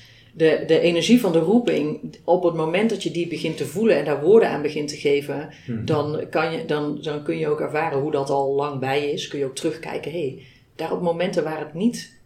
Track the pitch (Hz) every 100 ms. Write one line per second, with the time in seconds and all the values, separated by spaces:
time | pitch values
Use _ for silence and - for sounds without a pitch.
0 | - - - - 160 147 156 160 170 170
1 | 160 240 196 165 165 233 233 151 147 147
2 | 156 - - 180 175 160 160 180 226 196
3 | 165 160 170 160 160 156 135 175 220 160
4 | 156 139 156 226 190 147 147 151 147 -
5 | 147 143 143 143 147 - - 110 - 151
6 | 147 151 - 165 165 165 - 151 147 143
7 | 156 147 147 165 151 147 151 151 165 139
8 | 147 143 135 139 139 139 147 135 131 143
9 | 147 156 - 147 135 - 165 156 - 139
10 | 143 165 139 127 - _ _ - 160 -
11 | 175 170 180 175 156 156 139 165 226 -
12 | - -